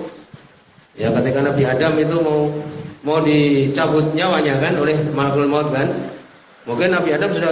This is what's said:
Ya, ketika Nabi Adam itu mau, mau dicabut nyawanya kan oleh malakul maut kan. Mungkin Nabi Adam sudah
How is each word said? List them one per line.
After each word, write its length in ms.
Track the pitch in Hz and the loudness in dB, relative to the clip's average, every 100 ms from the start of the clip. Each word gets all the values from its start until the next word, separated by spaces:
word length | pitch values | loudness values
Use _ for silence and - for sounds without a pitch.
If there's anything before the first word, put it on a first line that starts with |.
| - - - - - - _ _ _ - | -12 -16 -20 -20 -20 -20 _ _ _ -6
Ya, 160 | 110 | -2
ketika 320 | 117 127 135 | 0 0 0
Nabi 240 | 143 135 135 | 0 2 2
Adam 320 | - 160 156 | 2 0 2
itu 160 | 151 165 | 2 0
mau, 260 | 156 151 151 - - - - - | 0 0 0 -4 -8 -12 -14 -10
mau 160 | 139 160 151 | -2 0 2
dicabut 880 | 151 147 139 135 143 160 151 151 156 | 4 4 2 2 0 0 2 0 0
nyawanya 400 | 185 165 151 135 | 0 2 2 0
kan 180 | 160 180 | 0 0
oleh 160 | 147 156 151 | 0 0 0
malakul 400 | 139 139 139 143 | -2 0 0 2
maut 160 | 147 151 135 | 0 0 -2
kan. 140 | 139 - - - - - - - | -2 -4 -8 -12 -20 -20 -20 -16
Mungkin 320 | - 117 185 180 | -8 -2 0 0
Nabi 160 | 170 | 0
Adam 240 | 147 - 165 | 0 0 0
sudah 160 | 165 | 0